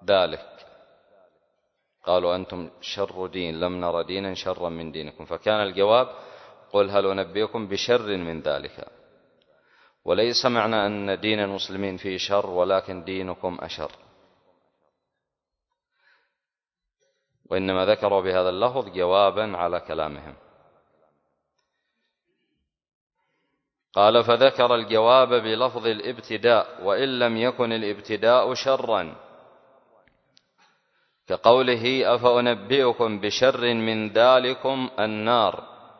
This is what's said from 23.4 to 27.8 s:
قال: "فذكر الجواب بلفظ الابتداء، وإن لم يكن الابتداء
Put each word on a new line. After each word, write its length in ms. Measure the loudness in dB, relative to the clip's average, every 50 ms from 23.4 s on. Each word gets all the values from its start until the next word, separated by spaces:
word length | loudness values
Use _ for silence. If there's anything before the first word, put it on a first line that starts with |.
| _ _ _ _ _ _ _ _ _ _ 2
قال: 320 | 4 4 6 6 6 4
"فذكر 500 | 4 4 6 6 4 4 4 2 2 2
الجواب 540 | 0 0 0 2 4 6 6 6 6 6 4
بلفظ 580 | 2 0 0 0 -2 -2 -2 -2 -2 -2 -2
الابتداء، 1000 | -2 -4 -2 -4 -8 -10 -10 -10 -8 -8 0 4 4 6 6 4 0 -8 -8 -2
وإن 340 | -2 0 0 0 -2 0 0
لم 180 | 0 0 0
يكن 360 | 0 -2 -2 0 -2 -2 -2 -2
الابتداء 800 | -4